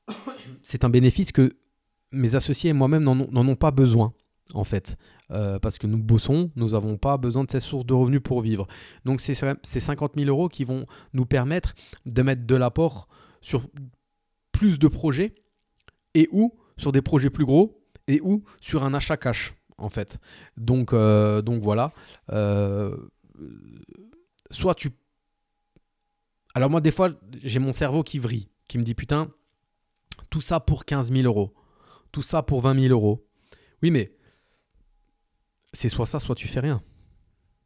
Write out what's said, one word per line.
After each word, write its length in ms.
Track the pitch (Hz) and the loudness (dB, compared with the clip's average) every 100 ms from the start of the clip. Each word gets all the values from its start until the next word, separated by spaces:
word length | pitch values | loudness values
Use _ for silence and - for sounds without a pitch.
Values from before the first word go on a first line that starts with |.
| - | -18
<coughs> 560 | 214 - - - 131 | -16 -16 -16 -20 -20
c'est 220 | - - | -12 0
un 60 | 127 | 4
bénéfice 420 | 120 127 - 190 | 6 6 4 2
que 240 | - 131 - _ _ _ _ _ | 2 2 0 _ _ _ _ _
mes 240 | 135 120 131 | -2 0 0
associés 340 | - 139 170 | -2 -2 0
et 20 | |
moi-même 300 | 147 135 156 | 2 4 4
n'en 160 | 143 131 | 2 2
ont, 100 | 135 | 0
n'en 160 | 127 131 | 2 2
ont 80 | 131 | 2
pas 160 | 156 | 2
besoin, 420 | 135 127 113 110 - _ _ _ | 4 4 4 2 -2 _ _ _
en 100 | 135 | -6
fait. 340 | - 101 - - _ _ - | -4 -4 -6 -12 _ _ -10
Euh, 280 | 104 101 98 | -6 -4 -2
parce 200 | 113 - | -4 -4
que 80 | 107 | -2
nous 100 | 110 | -2
bossons, 540 | 110 113 - 147 175 | 4 2 4 0 0
nous 180 | 131 113 | -2 0
n'avons 260 | 110 107 107 | 0 -2 -2
pas 180 | 139 139 | -2 0
besoin 280 | 123 120 | 0 -2
de 60 | 135 | -2
ces 100 | 131 | -4
sources 260 | - 139 120 | -4 -6 0
de 80 | |
revenus 260 | 127 127 139 | 2 4 2
pour 200 | - 123 | 0 -2
vivre. 240 | 110 104 98 - - - 127 | 0 -2 -6 -12 -20 -8 -4
Donc, 160 | 135 | -4
c'est, 100 | - 131 135 139 | -4 -4 -4 -4
c'est 180 | - 127 | -6 -6
cinquante 360 | 151 139 147 151 | -4 -4 -4 -2
mille 120 | 143 | 0
euros 200 | 139 180 | 0 -2
qui 160 | - | -4
vont 200 | 123 131 131 - - | -6 -6 -8 -16 -6
nous 100 | 131 | -4
permettre 500 | 123 135 127 175 - - - - | 0 0 0 -2 -4 -8 -18 -18
de 160 | 131 117 | -4 0
mettre 240 | 135 131 117 | 0 0 0
de 80 | |
l'apport 540 | 127 123 - 165 135 - _ _ _ | 2 2 0 -2 -2 -14 _ _ _
sur 260 | - 131 135 143 127 _ _ _ _ _ _ | -6 -6 -6 -14 -20 _ _ _ _ _ _
plus 260 | - 208 156 | 2 2 4
de 80 | 147 | 2
projets 480 | - 160 131 208 - _ _ _ _ _ _ _ | 2 -2 -2 -4 -8 _ _ _ _ _ _ _
et 160 | 160 165 | 2 4
ou 240 | 190 233 - _ - | 4 0 -2 _ -6
sur 160 | 143 | 0
des 80 | 135 | 0
projets 300 | - 151 135 | 2 2 0
plus 160 | - 131 | 0 4
gros 360 | 143 214 - _ _ - | 4 4 -2 _ _ -2
et 140 | 147 | 0
ou 240 | 170 208 202 _ | 2 -2 -2 _
sur 240 | - 151 | -6 -2
un 80 | 135 | -2
achat 240 | 139 - 156 | -2 -4 -4
cash, 380 | 127 110 - - _ - | -4 -4 -8 -14 _ -12
en 100 | 104 | -10
fait. 320 | - 101 - - - - - | -8 -10 -14 -20 -20 -20 -6
Donc, 340 | 113 131 117 | 0 0 2
euh, 480 | 117 110 104 107 107 | 4 6 6 4 2
donc 220 | 107 120 | 0 -2
voilà. 280 | 104 107 143 - - - - | 0 0 -2 -6 -20 -20 -6
Euh, 640 | 107 104 101 101 101 101 80 - _ _ - 71 53 50 57 - - 220 311 _ _ _ | -2 0 0 0 -2 -4 -8 -14 _ _ -20 -20 -20 -20 -20 -20 -20 -20 _ _ _ _
soit 240 | - 185 | -4 -2
tu... 160 | 175 143 - _ _ _ _ _ _ _ _ _ _ _ _ _ _ _ | -2 -6 -10 _ _ _ _ _ _ _ _ _ _ _ _ _ _ _
Alors 140 | 127 139 | -2 0
moi, 140 | 165 | 2
des 100 | 156 | 2
fois, 160 | 151 180 151 98 127 | 2 0 -2 -14 -14
j'ai 180 | 131 120 | -4 -2
mon 120 | 135 | -2
cerveau 300 | 123 147 151 | -2 -2 -2
qui 160 | - 143 | -4 -6
vrille, 320 | 120 117 98 _ - | -6 -6 -10 _ -8
qui 80 | 120 | -4
me 60 | |
dit, « 120 | 117 117 | -4 -6
Putain, 280 | - 147 156 - _ _ _ _ _ _ _ - - | -4 -4 -4 -12 _ _ _ _ _ _ _ -20 -10
tout 140 | 160 | -8
ça 180 | - 165 | -4 -2
pour 240 | - 151 | 0 -4
quinze 260 | - 143 120 | -2 -4 0
mille 160 | 131 123 | 2 2
euros, 280 | 104 98 - _ _ _ _ _ | 2 -2 -8 _ _ _ _ _
tout 100 | - | -10
ça 200 | - 160 | -4 -4
pour 180 | - 135 | -2 0
vingt 140 | 127 | 2
mille 180 | 135 131 | 2 4
euros. » 340 | 123 104 107 - _ _ _ _ _ | 4 2 -2 -8 _ _ _ _ _
Oui, 80 | 170 | 0
mais 220 | 147 98 _ _ _ _ _ _ _ _ _ _ _ _ _ _ _ _ - | 0 -2 _ _ _ _ _ _ _ _ _ _ _ _ _ _ _ _ -6
c'est 120 | 123 | -4
soit 180 | - 117 | -4 -4
ça, 140 | - | -6
soit 160 | - 123 | -6 -8
tu 100 | - | -6
fais 140 | 127 | -4
rien. 240 | 143 123 - _ _ _ _ _ _ _ | -4 -4 -8 _ _ _ _ _ _ _